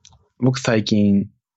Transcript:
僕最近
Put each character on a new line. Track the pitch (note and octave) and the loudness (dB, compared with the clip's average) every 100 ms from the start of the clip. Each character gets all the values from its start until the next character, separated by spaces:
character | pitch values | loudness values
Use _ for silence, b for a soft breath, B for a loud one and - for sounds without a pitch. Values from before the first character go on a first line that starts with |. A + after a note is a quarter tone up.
| _ _ _ - | _ _ _ -4
僕 | B2+ C3 | -4 -2
最 | - A2 | -2 -2
近 | G2+ G#2+ G2+ G2+ F#2+ _ _ | 0 0 2 2 -2 _ _